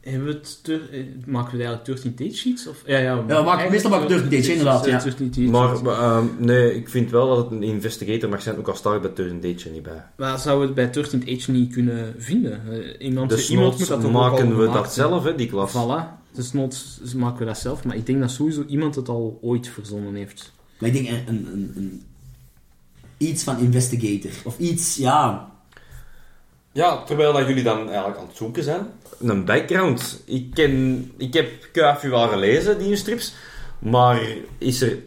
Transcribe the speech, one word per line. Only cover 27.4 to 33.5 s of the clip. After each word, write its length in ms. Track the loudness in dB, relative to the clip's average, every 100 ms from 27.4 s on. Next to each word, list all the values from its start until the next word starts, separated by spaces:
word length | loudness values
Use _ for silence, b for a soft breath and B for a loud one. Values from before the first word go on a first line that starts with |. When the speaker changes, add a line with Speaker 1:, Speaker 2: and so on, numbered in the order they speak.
| 2
Speaker 3:
jullie 160 | 2
dan 240 | 2 0 -2
eigenlijk 300 | -4 -4 -6
aan 100 | -14
het 80 |
zoeken 280 | -10 -8 -4
zijn. 180 | -2 -4 -6 -14 -20 -4
Een 260 | 0 0
background. 760 | 2 0 2 0 2 0 -4 -12
Ik 280 | -6 -6 -4
ken, 580 | 2 2 4 0 -2 -6 -10
ik 160 | 0
heb 160 | 0 0 -8 -4
Kuifje 380 | 4 4 4 2
wel 180 | 2 4
gelezen, 520 | 4 4 4 4 0
die 160 | 0
strips. 380 | -2 -2 -4 -6 B B